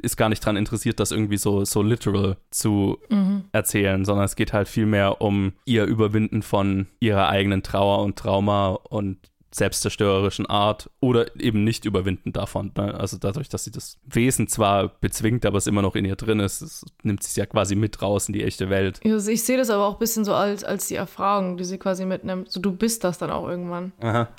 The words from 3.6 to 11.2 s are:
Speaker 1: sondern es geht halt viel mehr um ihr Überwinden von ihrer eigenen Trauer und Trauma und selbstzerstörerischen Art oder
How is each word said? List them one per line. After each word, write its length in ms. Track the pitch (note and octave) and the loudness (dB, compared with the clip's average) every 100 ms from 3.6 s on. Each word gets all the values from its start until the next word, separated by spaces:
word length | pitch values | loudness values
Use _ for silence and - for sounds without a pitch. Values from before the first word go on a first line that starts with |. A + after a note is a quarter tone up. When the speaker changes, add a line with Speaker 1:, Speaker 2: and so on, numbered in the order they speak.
| - G#2 G2 F#2+ | 0 2 2 2
Speaker 1:
sondern 200 | G2 G2+ | 2 2
es 100 | G2 - | 2 0
geht 160 | A2 | 0
halt 160 | G#2+ G2 | 0 0
viel 160 | - G#2+ | 0 2
mehr 340 | G#2 G2 - | 4 2 2
um 300 | G#2+ G2+ F#2+ - | 0 2 0 -2
ihr 200 | - A#2 | 0 2
Überwinden 580 | G2+ A2 G#2+ A2 G#2+ A2 | 4 2 2 2 0 -2
von 440 | - G#2 G2 F#2+ G2 _ | -2 0 2 0 -2 _
ihrer 280 | A2+ G2 F2 | 2 2 2
eigenen 340 | G2 G2 F#2+ | 2 2 0
Trauer 400 | - G2 G2 G2+ | 0 2 2 2
und 160 | G2+ - | 0 -4
Trauma 520 | G#2 G2 G2+ G#2 G2 | -2 0 2 2 0
und 480 | F#2 - A2 G2 F#2+ _ _ _ | -2 -6 -6 -6 -8 _ _ _
selbstzerstörerischen 960 | - G2+ - G#2 - G2+ F#2+ G2 - G2+ | -2 0 0 -4 0 2 2 0 -2 -2
Art 440 | G#2 G#2 G#2 - - | 0 2 0 -8 -2
oder 340 | C3 A#2+ | 2 2